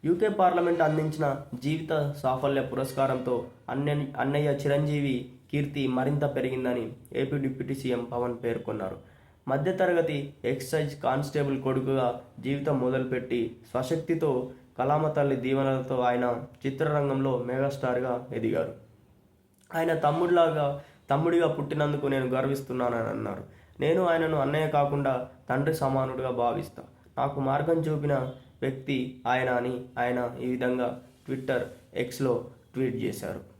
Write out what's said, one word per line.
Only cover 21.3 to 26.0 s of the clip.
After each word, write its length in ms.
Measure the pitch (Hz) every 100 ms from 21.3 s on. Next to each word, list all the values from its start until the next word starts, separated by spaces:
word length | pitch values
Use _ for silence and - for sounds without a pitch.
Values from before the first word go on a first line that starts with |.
| 170 160
పుట్టినందుకు 600 | 147 143 147 147 147 139
నేను 200 | 135 127
గర్విస్తున్నానని 840 | 131 135 139 135 127 123 117 110
అన్నారు. 340 | 107 104 98 95 - - -
"నేను 260 | 143 170 180
ఆయనను 320 | 165 160 156
అన్నయ్య 300 | 135 151 156
కాకుండా 640 | 151 143 143 135 127 123 - -
తండ్రి 240 | 127 143
సమానుడిగా 580 | 156 139 135